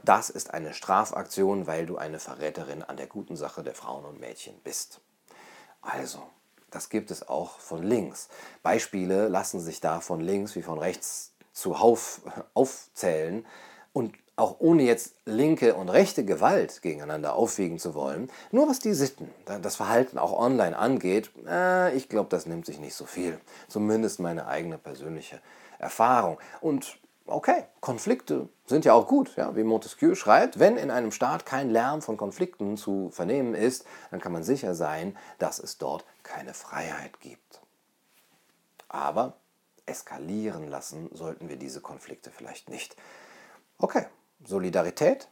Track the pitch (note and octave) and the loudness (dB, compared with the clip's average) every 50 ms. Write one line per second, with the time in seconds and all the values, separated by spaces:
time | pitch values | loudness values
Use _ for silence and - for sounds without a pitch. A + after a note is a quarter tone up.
0 | - - G2+ G#2+ A2 - - - - - - D#2+ D#2+ D2+ D2 - - - F#2+ G2 | 4 4 4 4 4 -2 -8 -8 -10 -8 -8 -8 -8 -8 -10 -10 -2 2 2 2
1 | A2 G#2 - - - - - - G2 F#2+ G2+ G2 F2+ D#2+ D#2 D#2+ E2+ D#2+ - - | 2 2 -2 -6 -6 -6 0 2 2 4 4 0 -2 -4 -4 -4 -4 -4 -6 -8
2 | - D#2 D#2 D#2 - - C2 B1+ C#2+ D2+ D2+ - D#2 C#2 C#2+ D#2 E2+ - C#2 C#2 | -6 -8 -8 -10 -12 -12 -10 -6 -6 -6 -6 -6 -10 -10 -10 -12 -12 -12 -12 -12
3 | C2+ - - G#2 - - F2+ D#2 D2 C#2+ - - D2+ C2+ - - - A#1+ B1 C#2+ | -14 -12 -12 -14 -12 -10 -10 -8 -8 -10 -10 -10 -12 -12 -12 -12 -12 -12 -12 -12
4 | C#2+ C#2+ D2 - - A#1+ A#1 - - - G1+ - _ - - - - - - - | -12 -16 -16 -16 -16 -16 -14 -16 -16 -18 -20 -16 _ -10 -10 -10 -10 -10 -16 -20
5 | _ _ _ _ _ _ - - - - - - - - - _ - - - - | _ _ _ _ _ _ -20 -20 -20 -20 -20 -20 -20 -20 -20 _ -10 -8 -8 -8
6 | - - - - - - _ _ _ _ _ _ _ _ - - - - - G#2+ | -8 -10 -12 -14 -16 -20 _ _ _ _ _ _ _ _ -14 -14 -12 -4 -4 -4
7 | - - F2+ - - - C#2 D2 F2 F2 - - - - E2 D#2+ E2+ G2+ A#2+ A#2 | -4 -4 -10 -12 -8 -6 -4 -4 -4 -6 -10 -18 -14 -12 -10 -6 0 0 0 0
8 | F#2 C#2 B1+ - - - - - - - - - _ D#2+ F#2+ A2+ - - - G2 | 0 -4 -8 -12 -16 -16 -18 -20 -20 -20 -20 -6 _ 2 2 2 0 -2 -4 -4
9 | F#2 F2+ F#2+ F#2+ G#2+ A2 F#2 F#2+ G2+ - - F#2+ E2+ E2 D#2+ - - D#2+ D#2+ E2 | 0 2 2 2 4 2 2 0 -2 -2 -6 -6 -8 -8 -10 -4 -2 -2 -2 -2
10 | - - F2+ D#2+ E2 F2 G2 G2+ G2 G#2+ - F#2 D#2+ F2 D#2+ D2+ D#2+ F#2 F2+ - | -4 -6 -4 -4 -2 0 0 -2 -2 -4 -6 -10 -8 -6 -6 -4 -2 -4 -4 -4
11 | - - - - - - _ _ - _ _ - - F#2+ D#2+ C#2+ F#2 A#2 A#2 - | -8 -8 -8 -10 -12 -14 _ _ -20 _ _ -6 -4 -4 0 8 8 8 8 8
12 | - - - - - - - - - - _ - C3 C3 - - - - _ - | 2 -8 -10 -12 -12 -14 -12 -12 -14 -4 _ 2 2 2 2 -8 -18 -20 _ -2
13 | - F#2 E2 D#2 D#2 E2 F2+ A2+ A2+ - - - - - - - - _ _ C#3 | 0 2 2 2 0 -2 -4 -6 -8 -10 -18 -20 -20 -20 -20 -20 -20 _ _ -4
14 | A#2 G#2+ - _ _ _ _ - A2+ A2 - - E3 E3 E3+ D#3+ C3+ A#2+ A#2 - | -4 -4 -6 _ _ _ _ 0 0 0 2 4 6 8 8 8 8 6 6 4
15 | - - - _ _ - A2 A2 C#3+ D#3 D#3+ C#3 C3 A#2 - E2+ F#2+ F2+ - - | 2 -8 -14 _ _ -4 0 2 4 4 4 6 6 6 6 4 0 4 6 6
16 | G3 G3+ - - A#2+ G2 F2+ - - - - F#3 F2 - - - - F2+ D#2 D2 | 6 6 4 -2 0 0 2 4 4 4 6 4 2 0 -4 -6 -6 -4 -4 -4
17 | D2 D2 D#2 D2+ D2+ D2 C2 - A#2 A2 - - G2 E2+ E2 E2 - F2 D2+ D2 | -6 -6 -6 -4 -2 -2 2 2 2 2 2 -2 -2 -2 -2 -4 -6 -6 -4 -4
18 | C#2+ C#2 C#2+ D#2+ A#2+ B2+ - - - - - A#3+ D4+ D4+ C4 C4 - A3 G3+ D#3+ | -4 -4 -4 -6 -8 -10 -12 -16 -12 0 4 4 4 4 2 0 0 -2 2 2
19 | C#3 C3 - - - - - - - - G2+ G2+ E2+ G2+ - - G#2 G2 A2 A#2 | 0 0 -2 -8 -14 -16 -16 -18 -12 -10 -10 -6 -6 -6 -6 -4 -2 2 4 4
20 | C3 C3 - - - F2+ G2+ - A#2 B2 C3 A#2+ G2+ F2 D#2+ - G2+ A#2+ C3+ A2 | 4 4 0 -2 -2 0 0 2 2 2 4 4 2 2 2 0 2 2 2 2
21 | F2+ F2+ F#2 G#2+ G#2+ - _ - A#1 - E3+ F3 F3+ F#3 F3+ F#3 F3+ F3+ B2+ C3+ | 2 2 2 2 0 -2 _ -16 -10 -4 -2 0 2 2 4 4 2 2 0 0
22 | C3 - - G#2+ F#2+ - - F2 - E2 E2+ E2+ E2 - D2+ D2 D2+ C#2 - - | -4 -2 -2 -2 0 0 -2 -4 -2 -4 -8 -8 -8 -10 -12 -12 -12 -14 -12 -12
23 | C#2 - - F2+ F2+ F2 E2 - - - - - - - - G#2+ G#2 G#2+ A2 A2+ | -14 -12 -8 -6 -6 -6 -6 -8 -14 -20 -20 -20 -20 -8 -4 -2 0 2 2 2
24 | A2+ G#2 G2 - F2+ E2+ E2+ E2 - - C2+ D#2 E2+ E2+ D#2+ D#2 - D#2 C2+ - | 2 0 -2 -2 -4 -4 -4 -6 -6 -4 -4 -4 -4 -6 -8 -10 -12 -14 -14 -12
25 | C#2+ D#2 D#2+ D#2 C2+ - C#2 C2 _ - - - - - - - - - - - | -10 -10 -10 -10 -12 -14 -18 -20 _ -20 -20 -20 -20 -20 -14 -10 -10 -10 2 4
26 | A2+ A#2+ B2+ A#2+ G#2 F2 D#2+ - - - - - - D#3+ D3 C3+ - - - - | 4 6 6 6 4 2 -2 -4 -10 -18 -18 -4 -2 0 0 0 -2 -6 -14 -18
27 | _ _ _ _ _ - - - - - E4+ E4+ - - _ _ - - B2 A2+ | _ _ _ _ _ -6 -4 0 2 2 2 2 0 -6 _ _ -6 -6 -6 -4
28 | - G3+ B3 - - - D3+ C3 C#3 - _ _ _ - B2 D3+ D#3+ D#3 - G3 | 0 0 0 0 0 -4 -4 -4 -4 -6 _ _ _ 0 2 4 8 10 10 10
29 | - - C4 C#4+ - - - - - - - G#2+ A2 A2+ A2+ A2 - - - - | 10 8 4 4 2 2 -2 -4 -4 -2 0 0 2 2 2 2 0 -4 -4 4
30 | - E3 F#3 G4 - G#2+ G#2+ D3 A3 C4 - - D3 G3 A#3 A#3+ G#3+ C#3 A#2+ B2 | 4 4 4 4 6 8 8 8 8 6 4 6 6 6 6 4 0 -2 -2 0
31 | A#2+ A2 - - B2 C3 D#3 E3+ - - C3 C3 C#3 B2+ A2 A2+ A#2+ C3+ D3 D#3 | -2 -2 -2 -2 0 0 0 -2 -4 -4 -4 -4 -2 2 2 2 2 2 -2 -4
32 | D3+ - A2 G2+ G#2+ G2+ G2 - F3+ F3+ - _ G#2 G2+ G#2+ G#2+ - - G2 G2 | -4 -6 -6 -4 -4 -6 -4 -4 -6 -6 -4 _ -6 -6 -6 -4 -4 -2 -2 -2
33 | F#2+ E2+ - - F2 F2 B2 C#3+ C3 A#2+ A2 D#2 G#2+ B2 C3 - - - - - | -2 -4 -6 -6 -2 0 0 0 0 -2 0 2 2 0 0 0 -10 -16 -20 -20
34 | - - - F2+ - F2+ F2 E2+ E2 F2+ C3+ C#3 B2+ G2 F2+ E2 E2+ D2+ - - | -18 -12 -12 -10 -8 -6 -6 -4 0 0 0 0 0 -4 -2 -2 -2 -4 -2 -4
35 | E3 G3+ G3 - - - - _ - D#2 - - - - - - - C2+ C#2+ - | -6 -8 -10 -12 -18 -20 -8 _ -4 -4 -4 -8 -12 -14 -12 -8 -6 -6 -6 -6
36 | - - _ _ _ - - - - - - - - - - C#2+ E2+ E2 D2+ D2 | -10 -14 _ _ _ -14 -14 -14 -14 -14 -16 -16 -16 -12 -10 -10 -8 -8 -8 -10
37 | C#2 C#2+ - _ - C#2 B1 _ _ _ - - _ _ _ _ _ _ _ _ | -12 -14 -18 _ -20 -20 -20 _ _ _ -20 -20 _ _ _ _ _ _ _ _
38 | _ _ _ _ _ _ _ _ _ _ _ _ _ _ _ _ - _ - - | _ _ _ _ _ _ _ _ _ _ _ _ _ _ _ _ -20 _ -8 -4
39 | C#2+ C#2+ - - B2 B2+ - _ _ _ _ _ _ _ _ _ _ - - - | -4 -2 0 0 -2 -2 -4 _ _ _ _ _ _ _ _ _ _ -12 -12 -12
40 | - - - B1+ C#2+ D#2+ G2 G#2+ A2 G#2+ F2+ E2 - D2 C#2+ C2+ - - - D#3 | -12 -14 -14 -12 -10 -8 -6 -4 -4 -6 -6 -8 -10 -10 -10 -10 -10 -12 -12 -12
41 | - - - - - - - - E2 E2 C#2+ B1+ C#2 C2+ C2 C#2 - - D2 C2+ | -12 -14 -14 -12 -10 -10 -10 -10 -12 -14 -12 -12 -12 -12 -12 -12 -14 -14 -16 -16
42 | - - C2+ - - - - - A#1 - - - - - - - - - - - | -16 -18 -18 -18 -18 -20 -20 -18 -18 -18 -18 -18 -16 -16 -14 -14 -14 -14 -16 -20
43 | - - - - - - - - - - - - _ _ _ _ - - - C4 | -20 -20 -20 -20 -20 -20 -20 -20 -20 -20 -20 -20 _ _ _ _ -2 0 0 -2
44 | - - - _ _ _ _ _ C#3 A2 G2 G2 F#2 F#2 E2+ F#2 E2+ F2 - - | -4 -4 -12 _ _ _ _ _ -12 -6 -4 -2 -2 0 2 2 0 0 0 2
45 | D3+ E3+ C4 C#4 - - | 2 2 2 2 -4 -16